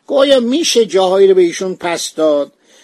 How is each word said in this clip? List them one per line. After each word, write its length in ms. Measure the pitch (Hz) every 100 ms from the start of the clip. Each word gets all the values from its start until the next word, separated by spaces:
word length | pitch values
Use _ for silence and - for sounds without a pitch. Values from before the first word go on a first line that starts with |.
| -
گویا 320 | 277 277 269
می‌شه 460 | 233 285 330 240 214
جاهایی 420 | 190 185 190 196
رو 80 | 185
به 60 |
ایشون 340 | 175 170 190 175
پس 380 | 175 165 - -
داد. 360 | 156 147 143 _ _ _